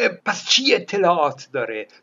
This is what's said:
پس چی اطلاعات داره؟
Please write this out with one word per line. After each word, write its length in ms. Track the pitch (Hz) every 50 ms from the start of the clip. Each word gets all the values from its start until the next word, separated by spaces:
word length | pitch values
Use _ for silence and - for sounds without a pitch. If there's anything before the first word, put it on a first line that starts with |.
| 240 - 180 - -
پس 200 | 175 165 - - -
چی 260 | - 254 262 277 254
اطلاعات 720 | 202 175 - 202 202 185 170 175 165 147 143 131 - - - -
داره؟ 340 | 131 117 113 110 107 101 - _ _